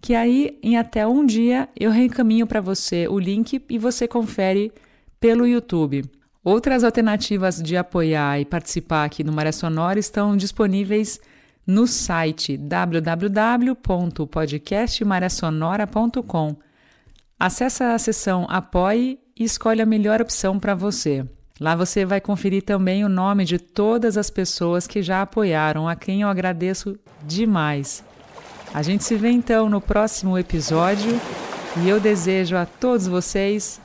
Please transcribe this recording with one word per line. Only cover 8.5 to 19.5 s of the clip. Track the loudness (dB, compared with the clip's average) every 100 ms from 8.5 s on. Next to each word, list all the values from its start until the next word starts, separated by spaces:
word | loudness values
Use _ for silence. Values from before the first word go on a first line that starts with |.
| -4 -4 -8 -2 -2
aqui | -2 -2
no | -4
Malha | 0 -2
Sonora | -2 -4 -2 0 0
estão | -2 -2 2 2
disponíveis | 0 0 0 2 0 0 -2 -6 _ _ _ _ 0
no | 2
site | 2 0 -2 -2 -2 -2 -6 -6
w | -4 -2 0 0
w | 0 -2 0
w | 2 2 2 0
ponto | 0 -2 0 -2 -4
podcast | -6 -2 -2 -4 -4 -2 0 0
malha | 0 0 0
sonora | -2 -2 -2 -2 -2
ponto | -2 0 0 -2
com. | -4 -2 -2 -4 _ _ _ _ _ -20 _ _
Acesse | -2 0 -2 0
a | 0 0
seção | 0 -2 0 0 0
Apoie | -4 -2 0 2 2 0 -4 _ _
e |
escolhe | -4